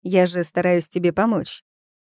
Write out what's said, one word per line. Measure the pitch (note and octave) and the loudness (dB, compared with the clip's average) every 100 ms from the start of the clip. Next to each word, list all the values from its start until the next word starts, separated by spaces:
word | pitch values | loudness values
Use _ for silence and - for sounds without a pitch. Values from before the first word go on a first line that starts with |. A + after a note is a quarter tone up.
Я | F3+ F#3 | 2 2
же | F3+ F3 | 2 0
стараюсь | E3+ - F3+ F3 E3 | -4 -2 2 0 0
тебе | - F3 | -2 -2
помочь. | E3 A3 G#3 - - _ _ _ _ _ | 0 0 0 -4 -12 _ _ _ _ _